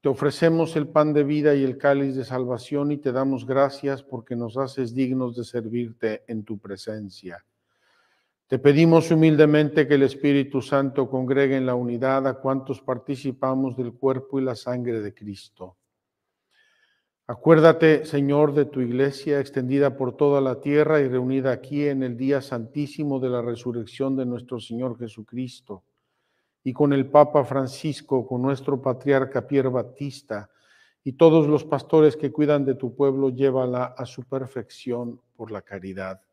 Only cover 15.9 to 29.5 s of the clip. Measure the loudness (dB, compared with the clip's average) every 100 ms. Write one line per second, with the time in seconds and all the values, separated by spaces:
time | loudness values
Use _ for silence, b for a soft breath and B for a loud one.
15.9 | _ _ _ _ _ _ _ _ _ _
16.9 | _ _ _ -14 -4 6 8 8 8 6
17.9 | 4 2 -2 0 2 2 2 0 -2 -4
18.9 | 0 0 -2 -2 -2 -2 -4 -2 0 0
19.9 | 0 -6 0 2 2 0 -2 0 2 4
20.9 | 2 2 0 -2 -2 0 -2 -4 -4 -2
21.9 | -2 -4 -4 -2 -2 -2 -8 -8 -8 -8
22.9 | -6 -4 -2 -2 -2 -4 -6 -6 -8 -10
23.9 | -6 -4 -2 -4 -6 -10 -12 -10 -8 -6
24.9 | -8 -12 -14 -14 -10 -10 -12 _ -18 _
25.9 | _ _ _ _ _ _ _ -10 0 2
26.9 | 2 4 6 6 4 0 -2 -4 -6 -8
27.9 | -8 -4 -4 -2 -4 -2 -2 -4 -2 -2
28.9 | -4 2 2 2 -4 -2